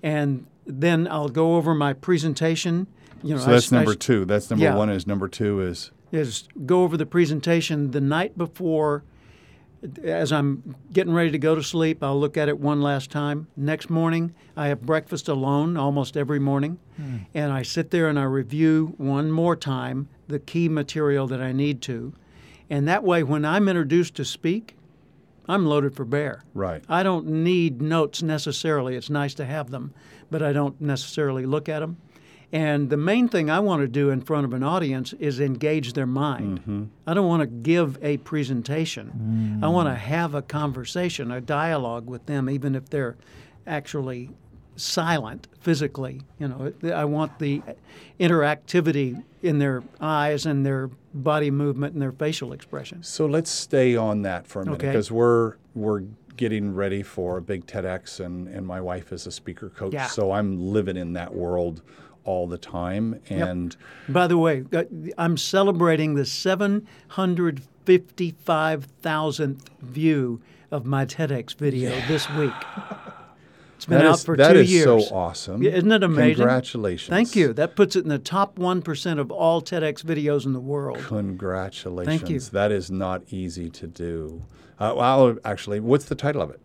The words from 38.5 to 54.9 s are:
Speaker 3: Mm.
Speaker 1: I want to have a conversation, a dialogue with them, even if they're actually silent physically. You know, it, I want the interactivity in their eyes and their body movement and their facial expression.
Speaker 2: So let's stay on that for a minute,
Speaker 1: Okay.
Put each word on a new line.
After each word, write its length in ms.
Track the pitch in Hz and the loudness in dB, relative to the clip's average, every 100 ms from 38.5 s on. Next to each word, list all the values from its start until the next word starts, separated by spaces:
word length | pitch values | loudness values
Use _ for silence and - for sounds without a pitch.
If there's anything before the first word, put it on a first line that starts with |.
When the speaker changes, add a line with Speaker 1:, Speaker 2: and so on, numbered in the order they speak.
| 131 117 147 160 - 107 120 110 113 110 107 | -2 -2 -4 -4 -6 -10 -8 -2 -2 0 0
Speaker 3:
Mm. 20 | |
Speaker 1:
I 60 | 151 | 2
want 180 | 175 156 | 2 2
to 40 | |
have 400 | 123 104 156 170 | -2 -4 -2 -2
a 60 | 143 | -4
conversation, 880 | 139 147 147 131 120 180 180 165 120 | -6 -4 -4 -6 -8 -4 -4 -4 -6
a 120 | 123 | -8
dialogue 640 | 120 147 160 156 123 117 113 | -4 -2 0 -2 -2 -6 -8
with 180 | 123 | -14
them, 240 | - 143 131 | -6 -2 -2
even 260 | 139 139 | -2 -2
if 140 | 135 131 | -4 -4
they're 280 | 147 127 120 - - - - - | -4 -4 -6 -20 -20 -20 -20 -8
actually 640 | 156 139 151 131 123 127 - - - - - | -8 -6 -8 -6 -8 -12 -18 -20 -20 -20 -12
silent 720 | - - 165 165 110 117 - - | -4 -2 2 0 -2 -12 -18 -6
physically. 640 | - 156 143 - 131 131 139 - | 0 2 0 -4 -10 -10 -16 -8
You 100 | 147 | -8
know, 240 | 127 135 - | -6 -8 -6
it, 80 | 165 | -4
I 140 | 170 | -2
want 340 | 147 147 156 - | 0 0 -2 -4
the 220 | 147 143 - - - - - - | -4 -4 -6 -16 -18 -20 -20 0
interactivity 1040 | 175 170 147 147 - 180 165 151 131 120 - - | 2 4 4 0 0 2 2 2 0 -4 -14 -6
in 160 | 180 147 | 0 2
their 240 | 139 127 - - | 2 0 -6 -8
eyes 460 | 156 151 147 147 151 | -2 0 2 0 0
and 180 | 143 | 0
their 240 | 139 135 131 123 _ | 0 0 -4 -10 _
body 360 | 143 135 151 147 | -4 0 2 2
movement 420 | 139 143 135 143 | 0 0 -2 -4
and 80 | 160 | -2
their 100 | 139 | -4
facial 400 | 131 151 160 123 | -2 -4 -4 -8
expression. 500 | - - 139 135 170 | -12 -12 -12 -12 -16
Speaker 2:
So 240 | - - 156 | -14 -2 0
let's 240 | 151 160 | 2 -2
stay 460 | - - 139 127 120 | -6 0 4 4 4
on 260 | 110 104 | 2 0
that 240 | 98 87 - | -2 -4 -8
for 160 | - | -8
a 20 | |
minute, 180 | 92 - | -6 -4
Speaker 1:
Okay. 100 | 135 | 0